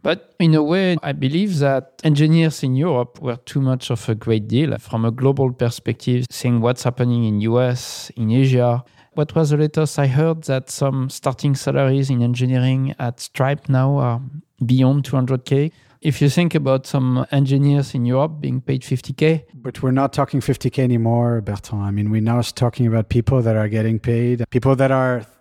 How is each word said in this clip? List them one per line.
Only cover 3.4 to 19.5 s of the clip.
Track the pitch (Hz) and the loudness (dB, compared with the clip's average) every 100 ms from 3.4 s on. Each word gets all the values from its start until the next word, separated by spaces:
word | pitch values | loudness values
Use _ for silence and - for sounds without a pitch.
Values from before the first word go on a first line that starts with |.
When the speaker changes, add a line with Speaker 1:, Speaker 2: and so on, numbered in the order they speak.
| - 143 | -6 -2
Speaker 1:
much | 131 127 - | 0 -2 -2
of | 120 - | -4 -2
a | |
great | 107 113 110 107 | -4 0 -2 0
deal | 113 151 110 | 0 0 -4
from | - 113 | -6 -2
a | 113 | -2
global | 117 131 139 131 | 0 0 2 0
perspective, | 123 120 - - 113 - 123 123 | 0 -2 -2 -6 -6 -2 -2 -2
seeing | - 123 120 | -4 0 2
what's | 117 123 | 2 0
happening | 127 117 123 120 | -4 -2 0 2
in | 113 104 | 0 0
U | 110 120 | 2 2
S, | 127 123 - - - - | 0 -2 -8 -14 -16 -6
in | 110 | 0
Asia. | 120 135 127 123 120 - _ _ | 2 4 4 2 0 -4 _ _
What | - 147 | -4 -2
was | 165 151 | 0 2
the | 147 | 2
latest | 151 160 151 - | 0 0 -2 0
I | 139 | 0
heard? | 131 160 160 | 2 2 0
That | 151 131 - | -2 -4 -4
some | - 139 135 131 | -2 -2 0 -4
starting | - - 127 147 131 | -4 -6 -2 -2 0
salaries | - 135 135 139 135 | 0 0 2 2 0
in | 123 | 0
engineering | 120 120 127 127 127 131 135 - | 0 0 0 2 2 0 -2 -4
at | 120 120 | -8 -8
Stripe | - - 131 143 - | -14 -4 -2 -2 0
now | 131 135 143 | 0 2 2
are | 123 120 131 147 - _ | 0 -2 -6 -16 -20 _
beyond | 120 127 131 139 131 | 0 4 4 2 0
two | 139 | -2
hundred | 127 131 - | 0 -2 0
K. | 139 151 _ _ _ | 0 0 _ _ _
If | 151 135 | -4 2
you | 143 | 2
think | 147 175 | 2 0
about | 165 135 131 - | 0 0 0 0
some | 143 127 127 131 | -2 0 0 0
engineers | 143 139 139 143 143 139 135 | 0 2 2 4 2 0 -2
in | 120 | 0
Europe | 127 156 156 | 0 0 -4
being | 139 127 | -6 -6
paid | 127 135 | -4 -4
fifty | - 131 - | -2 -6 -6
K. | 139 151 160 - | 0 0 0 -4